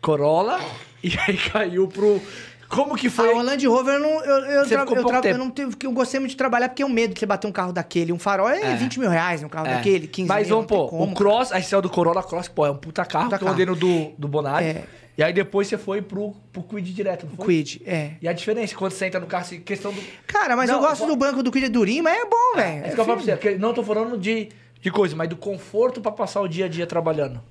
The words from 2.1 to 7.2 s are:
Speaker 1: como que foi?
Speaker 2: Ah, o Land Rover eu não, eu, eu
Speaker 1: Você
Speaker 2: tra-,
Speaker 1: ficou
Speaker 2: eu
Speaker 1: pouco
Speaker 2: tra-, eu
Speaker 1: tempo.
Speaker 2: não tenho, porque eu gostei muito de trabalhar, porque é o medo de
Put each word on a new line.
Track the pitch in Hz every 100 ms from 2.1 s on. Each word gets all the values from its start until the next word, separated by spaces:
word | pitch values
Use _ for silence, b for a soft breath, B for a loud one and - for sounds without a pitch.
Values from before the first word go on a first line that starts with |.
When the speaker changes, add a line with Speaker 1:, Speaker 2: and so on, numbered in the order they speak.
| 202 196 B B B B
Speaker 1:
como | - 285 247
que | 247
foi? | - 226
Speaker 2:
Ah, | 233
o |
Land | 240 277 262
Rover | 233 262
eu | 277
não, | 302 311
eu, | 285 269 269
eu | 285
Speaker 1:
Você | 277
Speaker 2:
tra-, | 277
Speaker 1:
ficou | 269 254
Speaker 2:
eu |
Speaker 1:
pouco | 240
Speaker 2:
tra-, | 247
eu | -
Speaker 1:
tempo. | 247
Speaker 2:
não | 262
tenho, | 254 277
porque | - 269
eu |
gostei | 247 254 269
muito | 269
de | -
trabalhar, | 277 240 247
porque | 254
é | 277
o |
medo | 233 226
de | 185